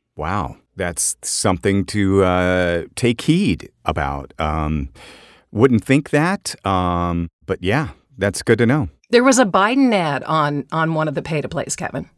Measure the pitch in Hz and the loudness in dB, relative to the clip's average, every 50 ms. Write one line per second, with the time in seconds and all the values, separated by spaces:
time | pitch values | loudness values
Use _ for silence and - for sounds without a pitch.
0 | _ _ _ - 76 82 95 104 78 - - - _ _ - - 90 87 85 - | _ _ _ -8 -6 -4 -4 -4 -4 -6 -8 -14 _ _ -8 -6 -6 -4 -4 -4
1 | - - - - - - - - - 104 92 85 - 101 98 101 95 - - 104 | -4 -4 -6 -6 -8 -6 -4 -2 0 0 0 0 0 0 0 0 0 -2 0 0
2 | 98 95 98 98 92 92 90 90 90 90 92 90 90 87 87 85 - - - - | 2 4 4 4 4 4 4 2 2 2 2 2 2 0 0 -2 -4 -8 -6 -2
3 | - 117 117 - - - 160 185 208 135 - - - - _ _ - - 76 - | 0 0 0 0 0 0 2 2 2 0 -2 -2 -6 -14 _ _ -6 -4 -2 -2
4 | 71 69 71 71 71 - - - 78 78 76 78 76 76 78 76 67 - - - | -2 -4 -4 -6 -8 -10 -6 -4 -2 -2 0 0 -2 -2 -2 -2 -4 -6 -10 -16
5 | - - - - - - - _ _ _ - 104 120 135 120 104 - - 135 147 | -20 -20 -20 -20 -20 -20 -20 _ _ _ 0 4 4 4 4 4 2 2 2 2
6 | 143 - - 147 156 175 101 - - - - - - - - 90 90 87 87 87 | 2 0 0 0 0 0 -2 -4 -6 -10 -10 -6 -4 -2 0 0 0 0 0 0
7 | 87 87 87 85 85 85 _ _ _ - - - 87 95 110 147 147 - - _ | 0 0 -2 -2 -4 -6 _ _ _ -6 -6 -4 -2 -2 0 0 -2 -4 -8 _
8 | _ _ _ 107 98 101 - - - - 113 107 120 113 139 156 113 82 - _ | _ _ _ -4 -2 -2 -2 -2 0 2 2 4 4 2 2 2 0 -4 -8 _
9 | _ - 240 240 247 269 254 254 247 190 185 190 196 214 262 277 269 247 214 190 | _ 0 2 4 4 4 4 4 2 2 2 2 2 2 2 2 2 4 2 2
10 | 165 151 139 123 - - 156 160 147 147 147 143 135 - 156 160 160 165 160 156 | 0 0 -2 -4 -2 -2 0 0 0 0 -2 -4 -6 -4 -4 -2 -2 0 0 -2
11 | 160 156 139 - 139 151 165 147 143 - 180 147 - - - - 185 - - - | -2 -2 -4 -6 -6 -4 -4 -6 -6 -6 -6 -6 -6 -6 -8 -8 -8 -8 -8 -10
12 | - - _ | -10 -12 _